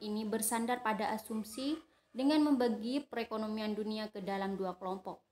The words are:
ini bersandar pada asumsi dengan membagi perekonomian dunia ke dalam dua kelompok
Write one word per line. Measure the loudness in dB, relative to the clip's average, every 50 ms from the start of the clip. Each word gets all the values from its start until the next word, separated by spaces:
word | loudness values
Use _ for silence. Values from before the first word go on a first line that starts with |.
| -4
ini | -2 -2 -2 -2
bersandar | 0 0 0 0 0 0 0 2 0 0 0 2
pada | 0 0 2 0 0 -2
asumsi | -2 -4 -4 -4 -6 -6 -6 -6 -4 -2 -2 -2 -4 -6 _ _ _ _ _
dengan | -4 0 4 6 6 6 6
membagi | 6 6 6 4 4 2 0 -2 0 -2 -2 -2
perekonomian | -4 -4 -4 -4 -2 -2 -4 -2 -2 -2 -2 -2 -2 0 -2
dunia | -2 -2 -2 -4 -4 -6
ke | -6 -6
dalam | -4 -2 -2 -2 0 -2 -2 -2
dua | -2 -2 -4
kelompok | -4 -4 -6 -6 -6 -6 -10 -10 -12 _ _